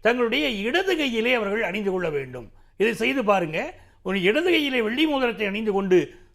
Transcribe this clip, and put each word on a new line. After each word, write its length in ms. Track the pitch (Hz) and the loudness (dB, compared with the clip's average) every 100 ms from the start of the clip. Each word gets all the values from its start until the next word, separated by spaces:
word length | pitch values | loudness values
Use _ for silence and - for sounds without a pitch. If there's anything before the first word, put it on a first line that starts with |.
தங்களுடைய 500 | 214 247 233 262 285 | 0 2 0 0 -2
இடது 460 | 208 214 339 381 330 | -2 0 0 0 0
கையிலே 380 | 277 226 233 | 0 0 0
அவர்கள் 280 | 247 202 214 | 0 0 -2
அணிந்து 280 | 190 202 196 | -2 -2 -2
கொள்ள 200 | 185 170 | -2 -2
வேண்டும். 400 | 147 131 127 107 - - - | -4 -6 -10 -14 -20 -12 -2
இதை 180 | 214 | 0
செய்து 300 | 214 240 269 | 0 0 0
பாருங்க. 500 | 214 190 165 160 302 - - _ | 2 2 0 -4 -6 -10 -20 _
ஒரு 200 | 185 196 | -4 0
இடது 280 | 180 269 359 | 2 2 2
கையிலே 320 | 320 285 254 | 2 2 0
வெள்ளி 240 | 214 254 311 | -2 0 0
மோதிரத்தை 400 | 277 240 196 202 | 2 0 -2 -4
அணிந்து 260 | 208 220 | -2 -2
கொண்டு 420 | 196 196 180 143 - - | 0 2 2 2 -6 -20